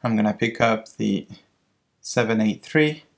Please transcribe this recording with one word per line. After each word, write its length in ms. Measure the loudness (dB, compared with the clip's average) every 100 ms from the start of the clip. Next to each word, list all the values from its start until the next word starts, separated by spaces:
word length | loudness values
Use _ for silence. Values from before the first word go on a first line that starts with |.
I'm 120 | 0 2
gonna 180 | 0
pick 260 | 0 -2 0
up 280 | 0 0 -6 -6
the 300 | -2 -2 -6 -20 _ _ _ _ _ _
seven 400 | -4 0 2 2
eight 220 | 0 -2
three. 400 | -2 2 2 0 _